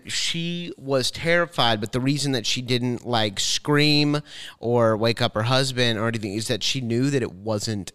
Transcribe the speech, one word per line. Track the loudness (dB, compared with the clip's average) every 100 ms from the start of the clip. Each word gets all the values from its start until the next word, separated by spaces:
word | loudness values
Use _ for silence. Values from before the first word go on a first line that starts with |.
| -4
she | -4 -2 -4 -6 -6 -10 -10
was | -2 0 0
terrified, | -2 0 2 2 2 2 2
but | 0
the | -2
reason | 0 0 0
that | -2 -2
she | -4
didn't, | -2 0 0 -4 -2
like, | 0 0 0
scream | -2 -2 2 4 4 4 4 0 -4 -14 -16 -6
or | 0 4 4 4
wake | 2 2
up | 0 0
her |
husband | 0 2 0 2 0 2
or | -2
anything | -2 -4
is | -4 -2
that | -2
she | -2 -2
knew | 0 0 2
that | 0
it | -2
wasn't | -4 -4 -2 -2 -4 -6